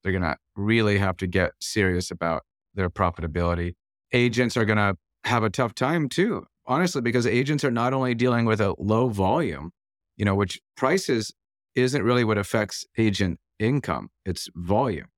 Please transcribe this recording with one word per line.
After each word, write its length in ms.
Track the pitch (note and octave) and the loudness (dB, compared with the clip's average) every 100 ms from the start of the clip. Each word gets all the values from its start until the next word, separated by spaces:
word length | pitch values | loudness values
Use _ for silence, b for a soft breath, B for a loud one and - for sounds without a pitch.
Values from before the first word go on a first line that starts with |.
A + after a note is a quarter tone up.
They're 100 | F#2+ | -2
gonna 260 | F#2+ E2+ - _ | -2 -2 -4 _
really 420 | - G#2 A#2 G#2+ G2+ | -6 2 4 4 2
have 220 | G2 F#2 | 0 -2
to 80 | F#2+ | -2
get 260 | F#2+ F2+ - | 0 0 -2
serious 500 | - A2+ F#2+ F2+ F2+ | -6 0 0 0 -4
about 340 | F2 E2 D#2+ _ _ _ | -4 -4 -4 _ _ _
their 140 | - F#2 | -4 -4
profitability. 840 | - F2+ - E2 D#2+ F2 F2 F2 E2+ _ _ _ | 0 -2 0 -6 -2 0 0 -4 -8 _ _ _
Agents 420 | B2 B2 A2+ A#2+ B2 | 2 2 2 0 2
are 80 | |
gonna 320 | G#2+ G#2+ G2+ F#2+ _ _ | 2 2 2 0 _ _
have 180 | - B2 | -2 0
a 80 | G#2+ | 0
tough 240 | F#2+ A#2+ | 0 -4
time 340 | - C3 E3+ C#3+ | 0 -2 0 -2
too, 380 | - G#3 D#3 - _ | 0 -2 -2 -8 _
honestly, 380 | - C3+ F3+ D3 | -4 0 0 0
because 240 | A#2+ A#2+ A#2 | 0 0 2
agents 360 | A#2 C3+ D3 | 0 0 0
are 80 | C#3 | 0
not 220 | A#2 A#2+ | 0 0
only 220 | C3+ B2+ | 0 -2
dealing 320 | A#2 B2 A#2+ A#2 | 0 2 2 2
with 160 | G#2+ | 2
a 120 | G2 - | 2 0
low 300 | G2 A2 B2+ | 0 2 2
volume, 600 | G2+ F#2+ C#3 C3+ C#2+ D#2+ _ _ _ _ - | 0 0 0 -2 -6 -12 _ _ _ _ -4
you 80 | |
know, 100 | G#2 | 0
which 240 | G2 G2+ - _ - | 2 0 -4 _ -2
prices 520 | C3 F#3+ - A#2+ G#2 - _ _ _ | 0 0 0 -2 -2 -12 _ _ _
isn't 280 | - B2+ C3+ | -2 0 0
really 220 | G#2 B2 | 2 2
what 140 | A2+ A2 | 2 0
affects 480 | G2+ A2+ G#2+ - - - | 0 -2 -2 -6 -10 0
agent 420 | A2 F#2+ F#2+ E2 _ _ | 0 2 -2 -2 _ _
income, 500 | A2 C#3+ - C#2+ G1+ _ | -2 -2 -2 -6 -6 _
it's 240 | - F2+ - - | -8 -8 -8 -12
volume. 520 | E2+ G#2 C3 D#2+ - | -2 0 0 -4 -10